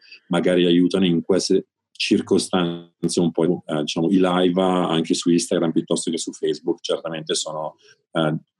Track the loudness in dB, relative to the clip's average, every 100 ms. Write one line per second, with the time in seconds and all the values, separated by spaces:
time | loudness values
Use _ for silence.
0 | -16 -20 -4 -2 2 2 4 4 2 2
1 | 2 0 0 0 2 0 -2 _ _ -6
2 | 0 0 2 0 2 -2 -2 -4 -14 -6
3 | -4 0 0 2 0 0 -4 -4 -4 -2
4 | 2 2 2 2 2 2 2 2 0 0
5 | 0 -2 2 2 2 0 0 -2 -2 -4
6 | -2 -6 -8 -6 -6 -4 -4 -6 -4 -6
7 | -6 -10 -6 -6 -6 -8 -10 -12 _ _
8 | _ -4 -2 -2 _